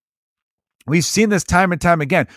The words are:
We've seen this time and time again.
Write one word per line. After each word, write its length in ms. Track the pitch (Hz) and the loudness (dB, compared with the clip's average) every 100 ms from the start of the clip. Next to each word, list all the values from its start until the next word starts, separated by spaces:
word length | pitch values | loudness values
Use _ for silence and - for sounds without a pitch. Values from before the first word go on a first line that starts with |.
| _ _ _ _ _ _ _ _ - | _ _ _ _ _ _ _ _ -4
We've 180 | 165 | -2
seen 260 | - 196 220 | 0 0 0
this 140 | 196 | 0
time 280 | - 175 185 | 0 0 0
and 80 | 165 | 0
time 220 | 175 165 | 0 0
again. 260 | 143 180 120 | 0 -2 -2